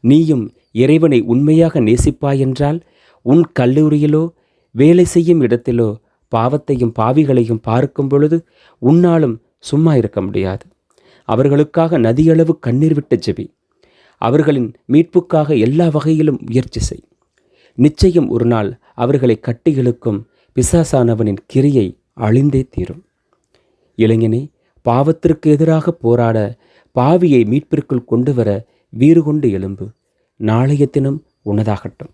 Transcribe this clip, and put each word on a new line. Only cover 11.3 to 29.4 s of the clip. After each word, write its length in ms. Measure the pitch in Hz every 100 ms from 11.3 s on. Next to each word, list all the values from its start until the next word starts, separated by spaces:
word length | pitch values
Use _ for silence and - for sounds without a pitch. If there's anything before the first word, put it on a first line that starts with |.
| 113 139 143 151 170 165 165
நதியளவு 560 | 113 127 160 160 165 165
கண்ணீர் 340 | 120 123 160
விட்டு 240 | 147 - 113
ஜெபி. 280 | - 95 107 _ _ _ _ _ _ _
அவர்களின் 480 | 117 147 151 139 113 - -
மீட்புக்காக 680 | 143 165 180 170 160 151 139
எல்லா 280 | 110 147 170
வகையிலும் 520 | 151 147 156 156 135
முயற்சி 380 | - 120 123 -
செய். 260 | - - _ _ _ _ _ _ _ -
நிச்சயம் 520 | 147 - 190 170 143
ஒரு 160 | 117 117
நாள் 240 | 117 104 - _ -
அவர்களை 400 | 120 143 127 107
கட்டி 320 | - 117 -
இழுக்கும் 480 | 135 123 117 117 98 - _ _ -
பிசாசானவனின் 840 | 120 170 160 139 120 110 110 95 _
கிரியை 380 | 131 143 135 95 - _ -
அழிந்தே 460 | 107 120 143 131 131
தீரும். 340 | - - 156 _ _ _ _ _ _ _ _ _ -
இளைஞனே, 440 | 110 113 113 117 147 _ _ _ -
பாவத்திற்கு 640 | 120 143 160 165 156 156
எதிராக 420 | 147 160 160 170
போராட, 460 | 165 117 120 117 110 104 120 _ _ _ -
பாவியை 460 | 127 175 170 131 110
மீட்பிற்குள் 580 | 131 - 143 - 127 -
கொண்டு 260 | 117 123
வர 160 | 127 107 98 - _ _
வீறு 280 | 113 143 170
கொண்டு 240 | 151 151